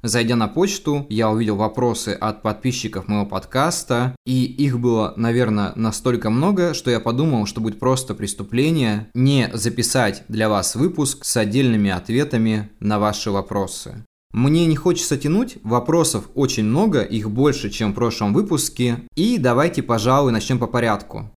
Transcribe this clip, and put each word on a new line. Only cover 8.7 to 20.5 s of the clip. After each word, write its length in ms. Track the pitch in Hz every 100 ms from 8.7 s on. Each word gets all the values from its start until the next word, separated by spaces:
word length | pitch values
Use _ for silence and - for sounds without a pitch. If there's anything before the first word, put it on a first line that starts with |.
| 165 120 104 110 127
не 340 | 131 139 110
записать 720 | - 110 113 117 135 117 104 -
для 200 | - 110
вас 280 | 104 95 110
выпуск 500 | 160 180 139 - -
с 100 | -
отдельными 520 | 107 113 135 113 101
ответами 800 | 90 - 117 147 120 113 107 104 -
на 200 | 104 107
ваши 320 | 104 104 -
вопросы. 720 | 98 95 101 95 - - 117 107 _ _
Мне 360 | - 131 160 170
не 80 | 156
хочется 420 | 180 175 - 139
тянуть, 400 | 147 180 240 -
вопросов 680 | 107 120 120 165 160 107 - -
очень 300 | 131 135 107
много, 360 | 127 220 151
их 300 | 95 113 110
больше, 400 | 107 143 - 104
чем 220 | - 110
в 20 | 101
прошлом 360 | 120 110 104
выпуске, 680 | 113 202 151 - - 123 120 - -
и 240 | 202 240
давайте, 420 | 127 120 160 -
пожалуй, 500 | - 117 110 135 143
начнём 280 | 113 -